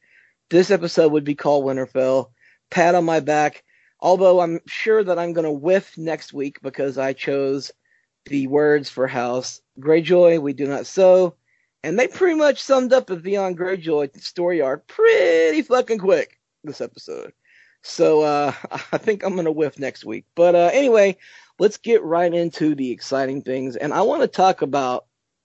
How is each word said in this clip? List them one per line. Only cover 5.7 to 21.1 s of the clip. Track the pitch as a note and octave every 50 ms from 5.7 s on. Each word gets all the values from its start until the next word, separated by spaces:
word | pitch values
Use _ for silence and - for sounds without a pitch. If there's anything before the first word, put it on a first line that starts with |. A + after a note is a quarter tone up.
| F#3 G3 F#3+ - -
next | E3 D#3+ D#3+ D#3 D3+ - -
week | - C#3+ C#3 C#3 - -
because | - C3+ - - C3+ C#3 C3 C3+
I | C3 C#3
chose | C3+ - - D#3 C#3 C#3 C#3 C3+ C#3 C#3+ C3 - - _ _ _ _ _ _ _ _ _ _
the | - C#3+ C#3 C3+ C3
words | C#3 D3 D3+ D3+ D3 D3 C#3 -
for | - B2+ B2+
House | C3 C3 B2 A#2+ A#2+ B2 B2+ B2+ - - - _ _ _ -
Greyjoy, | C3 D3+ D#3 E3+ D#3+ D3+ F3+ F3+ F3+ E3+ E3+ E3
"We | C#3 C#3+
do | C#3 B2 D3
not | C#3 C#3 C3 B2
sow." | - - F#3+ F#3+ F#3 F#3 F#3 F#3 E3+ - _ _ _ _ _ _ _ _ - -
And | D#3 E3+
they | A3+ - -
pretty | - - F#4+ F4+ D#4+
much | D#4 D4+ D4 B3 -
summed | - - C4+ C4 B3+ A#3+
up | B3+ B3+ B3+
the | - F#3 E3
Theon | D#3+ F#3+ G3+ G3+ F#3+ F#3 F3+
Greyjoy | E3 F3+ F#3 F#3+ F3+ D#3+ D#3+ D#3 D3 D3 C#3 _ -
story | - - - F3 F3 F3 F3+ E3
arc | C#3 C3 C#3 D3+ _ -
pretty | - - A4 A4+ A4+ - - - E4 E4 E4 D#4+ D#4 D4+
fucking | - - B3 B3+ B3+ B3 A3+ G#3+
quick | F3 F#3+ F3+ D3 A#2+ - _ _ _ _ _ _ -
this | D3+ C3+ -
episode. | A#2 A#2+ _ - - - D2+ B1+ - - _ _ _ _ _ _ _ _ _ _
So, | - - - - E3 D#3+ D#3 D3+
uh, | D#3 D3 D3 D3 D3 C#3 - -
<laughs> | - - - C3+ - -
I | - D3+
think | - A3+ G#3+ G3
I'm | - F#3+ F3+
gonna | F#3 E3 D#3+
whiff | D#3+ D3+ D#3 C3+ - -
next | C#3 B2+ - - -
week. | G#2+ G#2+ G2 - _ -
But, | E3+ E3+ F3+ F3
uh, | F3 E3+ F3
anyway, | - C4 C#4+ B3+ A3+ G#3+ G3+ G3